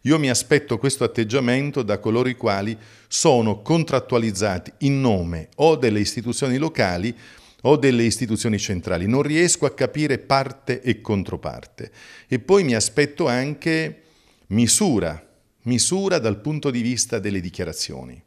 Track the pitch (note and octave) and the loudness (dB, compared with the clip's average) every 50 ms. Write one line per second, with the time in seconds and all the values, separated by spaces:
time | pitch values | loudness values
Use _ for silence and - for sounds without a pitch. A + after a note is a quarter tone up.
0 | _ B2 D#3 D#3+ D3 C3 A#2+ - - - D3+ C3+ - - A#2 G#2+ - C#3 C3 - | _ 2 2 2 2 0 0 0 2 2 2 2 2 -2 -4 -2 0 -2 0 0
1 | B2+ A2+ - - A2+ G#2 A2+ C#3 B2+ A#2+ B2 C3 C#3+ D3 C#3 C#3+ A#2+ G2+ G#2 G2 | -2 -2 0 -2 -2 0 0 0 2 2 0 0 -2 -2 -4 -4 -2 -2 -4 -2
2 | - A2 A2 A#2+ B2 B2+ B2 - - A2+ G2 G2 G2+ A2 A2+ G#2+ - - - - | 0 0 0 2 0 0 -2 -2 0 0 0 0 -2 -4 -6 -8 -14 -20 -20 -20
3 | _ _ - - - E3+ C3+ A#2+ A2 A2 G2+ G#2 - - D#3+ E3+ D3+ - - B2+ | _ _ -6 2 4 4 6 6 4 2 0 -2 -2 0 0 0 2 0 0 -2
4 | - - B2+ A#2 A2+ A2+ G2 F#2 G#2 G#2 F#2 F2 - - - _ D3 C#3 C#3 C#3 | 0 0 0 0 0 0 -2 -2 -2 -2 -2 -4 -8 -12 -10 _ -2 0 0 2
5 | C3+ B2 G#2 F#2 E2+ E2+ E2+ D#2+ D#2 _ _ - C#3+ E3 D#3+ C3+ B2+ A#2 G#2+ G#2 | 2 2 2 2 -2 -4 -6 -8 -10 _ _ 4 4 4 4 4 2 2 2 2
6 | G2+ - - B2 G#2+ A#2+ A#2 - C#3+ C3 B2 C3+ D#3 D#3+ D#3+ - A2+ F#2 F2 F2 | -2 -2 -4 -6 -6 -6 -4 -2 -2 -2 -2 -2 -2 -4 0 0 0 0 0 -2
7 | F#2 A#2+ A#2 - - - - - - - _ _ - B2 D3+ C#3+ C3 C3+ B2 A#2 | -4 -4 -6 -8 -18 -20 -20 -20 -20 -20 _ _ 2 2 4 4 4 4 4 4
8 | A#2 A2+ G#2+ - B2+ G#2 A2 G#2 - A#2 G#2+ G2+ - - G2 F2 - F#2 F2+ E2+ | 2 2 2 -2 -2 -2 -2 -2 0 -2 -2 -2 -2 -4 -6 -6 -4 -4 -2 -2
9 | F2+ G2+ B2 C#3 C#3+ C#3+ D3+ D#3+ F3 E3+ - - D3+ C3+ - - C3+ A#2+ - D3+ | 0 0 2 2 0 0 2 2 2 2 2 0 0 -2 0 -2 -2 -2 0 -2
10 | D3+ D3 C3+ - - - C#3 C3+ C3+ C3 - - _ - B2 B2 - B2 A2+ G#2+ | 0 0 -2 -2 2 2 2 2 2 -2 -8 -10 _ -6 -6 -2 0 -2 -2 -2
11 | - - G#2+ G2 F#2 - F#2 D#2+ - D2+ A#1+ A#1+ - - _ - - - _ - | -2 -2 -2 -2 -2 -4 -8 -8 -8 -10 -10 -10 -18 -20 _ -16 -16 -16 _ -20
12 | - - - - - _ C3 A#2+ - - F#3+ G3+ F#3 C#3 A#2 A2 - - - D3 | -20 -20 -20 -20 -6 _ -4 -4 2 4 4 4 4 4 0 0 0 0 2 0
13 | D3 D3 C#3+ - E3+ C#3 A#2+ B2 C3 D3 D3 - - E3 D#3+ D#3+ D#3+ D#3 D#3+ - | 0 0 0 -2 -2 0 0 0 -2 -4 -6 -4 -2 -2 0 0 -2 -4 -10 -14
14 | _ _ _ _ _ _ _ _ _ _ F#2+ A2+ A#2+ G#2+ - - G#3+ F#3 B2+ G2+ | _ _ _ _ _ _ _ _ _ _ 2 2 4 4 4 2 4 2 2 2
15 | F2 D#2+ D2+ D#2+ - _ _ _ _ _ _ _ _ A#2 B2 A#2 - - F3+ F#3+ | 0 -2 -6 -8 -16 _ _ _ _ _ _ _ _ -2 0 0 0 0 0 -2
16 | G3 F#3+ - - A2 A2 G2+ G#2+ - - D#3 D3 C3 C#3+ B2 B2 A2+ A#2+ B2 G#2+ | 0 0 0 0 0 -2 -4 -2 -4 -6 -6 -2 -4 -2 -2 -2 -2 -2 -2 -2
17 | - - A#2+ G#2+ F#2+ G#2 G2+ F#2+ F2 F2+ - - F2+ E2 D#2 - - - C#2+ C2 | -4 -4 -4 -4 -4 -4 -4 -4 -6 -8 -8 -8 -8 -8 -6 -8 -10 -10 -10 -14
18 | B1+ B1+ B1 E2 _ | -14 -16 -20 -20 _